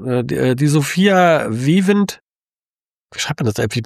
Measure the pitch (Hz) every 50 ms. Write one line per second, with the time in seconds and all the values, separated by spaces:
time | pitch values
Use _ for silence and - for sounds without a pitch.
0 | 104 127 123 123 117 - - 131 131 127 127 123 147 147 143 156 143 - - 170
1 | 190 202 190 185 180 175 160 143 - - 110 117 127 143 170 196 190 190 208 202
2 | 202 190 - - _ _ _ _ _ _ _ _ _ _ _ _ _ _ _ _
3 | _ _ - - - - 147 - 147 110 104 - 113 107 - 120 110